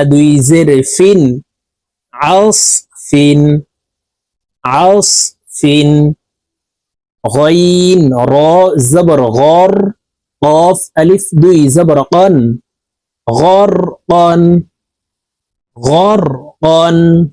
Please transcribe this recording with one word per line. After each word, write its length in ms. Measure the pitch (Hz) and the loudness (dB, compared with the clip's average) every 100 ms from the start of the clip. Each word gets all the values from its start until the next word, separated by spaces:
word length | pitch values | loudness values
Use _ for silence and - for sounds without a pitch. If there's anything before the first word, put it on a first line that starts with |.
দুই 260 | 143 147 147 147 | 0 2 2 2
জের 280 | 127 165 151 135 135 | 2 0 2 0 -2
ফিন। 340 | - 190 196 135 127 - _ _ _ _ _ _ 123 147 | 0 2 2 0 -4 -12 _ _ _ _ _ _ -6 -2
আসফিন। 1080 | 190 214 - - - _ - - 143 143 147 147 147 - _ _ _ _ _ _ _ _ _ 127 139 | 0 0 -2 -4 -6 _ -18 -4 0 2 2 0 -2 -6 _ _ _ _ _ _ _ _ _ -4 0
আসফিন। 1080 | 180 202 - - - _ _ - 147 147 147 147 147 147 _ _ _ _ _ _ _ _ _ _ | 0 0 -2 -4 -6 _ _ -4 -2 0 0 0 -2 -4 _ _ _ _ _ _ _ _ _ _
গইন 760 | 113 131 151 170 175 180 180 180 143 123 123 | -6 -2 0 2 0 0 2 2 0 0 0
র 80 | 143 156 175 185 156 | 0 2 2 0 0
জবর 360 | 123 170 170 147 120 | 0 0 2 0 0
গর। 400 | 117 147 170 190 196 202 - _ _ _ - | 0 2 2 2 0 -4 -8 _ _ _ -6
কফ 360 | 147 156 170 - - - | -2 0 0 -2 -6 -2
আলিফ 280 | 170 196 - | 0 0 -2
দুই 240 | 156 175 170 139 | 0 2 2 2
জবর 300 | 151 165 139 135 | 0 0 0 0
কন। 280 | 170 196 151 117 120 _ _ _ _ _ _ - | 0 2 0 -2 -6 _ _ _ _ _ _ -6
গরকন। 1160 | 117 165 190 202 185 180 - - 170 170 170 170 175 - _ _ _ _ _ _ _ _ _ _ 117 | -2 0 2 0 -2 -8 -10 -4 0 0 2 2 0 -4 _ _ _ _ _ _ _ _ _ _ -6
গরকন। 1200 | 123 160 196 214 156 127 - - 156 165 170 170 170 170 160 | -2 0 2 0 -2 -8 -14 -6 -2 0 0 0 2 0 -2